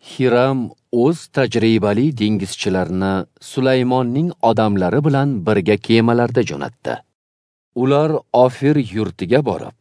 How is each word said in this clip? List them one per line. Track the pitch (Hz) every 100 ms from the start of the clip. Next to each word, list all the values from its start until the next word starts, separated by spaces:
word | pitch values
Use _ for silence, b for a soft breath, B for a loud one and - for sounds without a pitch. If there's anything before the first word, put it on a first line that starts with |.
Hiram | - - 127 120 131 135 117 - _
o'z | 120 127 170 -
tajribali | - 123 117 113 110 101 104 143 131
dengizchilarini | 107 107 92 - 104 92 87 92 95 95 - _
Sulaymonning | - - 131 131 127 127 123 127 170 -
odamlari | 117 110 110 101 90 117
bilan | 151 139 143 123
birga | 85 107 90 104
kemalarda | - 113 117 117 120 120
jo'natdi. | 107 71 71 - - 60 _ _ _ _ _ _ _ -
Ular | 127 143 151 156 -
Ofir | 120 127 127 139 151
yurtiga | 113 98 104 - 87 123
borib | 139 80 58 _